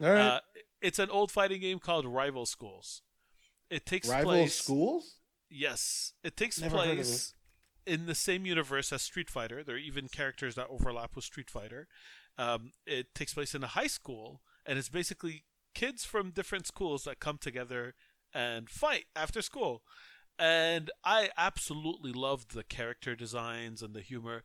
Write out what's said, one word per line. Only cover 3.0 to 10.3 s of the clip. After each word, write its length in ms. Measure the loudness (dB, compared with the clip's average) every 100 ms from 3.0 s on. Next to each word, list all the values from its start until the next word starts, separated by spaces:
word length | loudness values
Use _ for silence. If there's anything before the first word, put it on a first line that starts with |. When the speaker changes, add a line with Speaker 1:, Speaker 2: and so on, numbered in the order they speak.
| _ _ _ _ _ _ -8
Speaker 2:
It 160 | -8 -2
takes 220 | 0 2
Speaker 1:
Rival 220 | 4 6
Speaker 2:
place 220 | 8 6
Speaker 1:
Schools? 600 | 4 2 4 4 2 -4 -16 _ _ _
Speaker 2:
Yes. 640 | -4 -2 0 -2 -2 -4 -6
It 140 | -8 -2
takes 240 | -2 0
Speaker 1:
Never 160 | 0 2
heard 120 | 4
of 40 | 2
Speaker 2:
place 380 | 0 -2 -4 -10 _ _ _ _ -4
Speaker 1:
it. 60 |
Speaker 2:
in 140 | -2 -2
the 80 |
same 320 | 0 0 0 2
universe 460 | 0 2 0 0
as 100 | -2
Street 280 | -4 -4 -6
Fighter. 320 | -4 -4 -6
There 120 | -6 -6
are 20 |
even 300 | -6 -6 -6
characters 460 | -4 -4